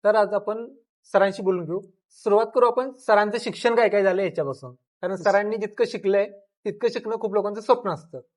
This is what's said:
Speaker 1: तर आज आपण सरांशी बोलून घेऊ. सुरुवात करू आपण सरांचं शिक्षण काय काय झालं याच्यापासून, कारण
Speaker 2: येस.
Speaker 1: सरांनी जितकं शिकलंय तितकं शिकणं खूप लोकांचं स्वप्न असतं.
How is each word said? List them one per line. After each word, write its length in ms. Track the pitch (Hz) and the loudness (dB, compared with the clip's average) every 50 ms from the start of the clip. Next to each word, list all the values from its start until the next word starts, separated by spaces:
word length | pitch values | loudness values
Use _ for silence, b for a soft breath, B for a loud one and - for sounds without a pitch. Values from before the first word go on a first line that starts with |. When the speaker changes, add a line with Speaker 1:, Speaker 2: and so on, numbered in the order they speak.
| - | 2
Speaker 1:
तर 120 | 208 214 | 4 4
आज 180 | 220 208 190 208 | 4 2 2 0
आपण 400 | 196 202 208 214 226 233 254 - _ _ _ _ _ _ _ - | -4 -4 -4 -6 -6 -10 -14 -18 _ _ _ _ _ _ _ 2
सरांशी 280 | 196 196 196 190 - | 2 2 2 0 -2
बोलून 240 | 196 190 185 180 170 | 0 0 0 0 -2
घेऊ. 160 | 151 175 196 196 - _ _ _ _ | -4 -6 -8 -8 -12 _ _ _ _
सुरुवात 360 | _ - - 214 202 214 226 220 - | _ -8 0 2 4 4 2 2 2
करू 100 | 262 247 | 4 4
आपण 260 | 240 240 247 254 269 | 4 2 0 -4 -4
सरांचं 460 | - - - - 214 208 208 214 208 226 | -10 -10 0 2 4 4 4 0 -2 -4
शिक्षण 340 | - - - - - 233 233 | -6 -8 -8 -2 -2 0 2
काय 140 | 233 233 202 | 2 2 2
काय 140 | 202 202 196 | 2 2 2
झालं 180 | 196 180 190 | 2 0 0
याच्यापासून, 500 | 196 175 - 170 151 139 131 - - 127 | -2 -4 -4 -4 -6 -6 -6 -10 -16 -20
कारण 400 | 127 _ _ _ _ _ - 180 | -20 _ _ _ _ _ -8 -8
Speaker 2:
येस. 120 | 190 185 165 | -8 -2 0
Speaker 1:
सरांनी 340 | 202 190 202 208 208 220 | 2 2 2 0 0 -4
जितकं 280 | 214 208 208 - - 233 | -4 -6 -8 -2 -2 -2
शिकलंय 440 | 202 - 196 - 190 196 196 202 - - - _ _ _ _ _ | -2 -2 -4 0 2 2 2 0 -2 -8 -20 _ _ _ _ _
तितकं 240 | 214 190 208 247 233 | -10 -6 -2 -2 -2
शिकणं 260 | - 240 - 214 226 | -2 -2 -6 -6 -6
खूप 180 | 226 226 208 190 | -4 -4 -2 0
लोकांचं 280 | 214 202 202 202 220 | 0 -2 -2 -6 -8
स्वप्न 280 | 214 - 240 247 240 196 | 0 0 0 2 2 -6
असतं. 300 | 160 143 - _ - 127 - _ _ | -6 -6 -10 _ -18 -18 -18 _ _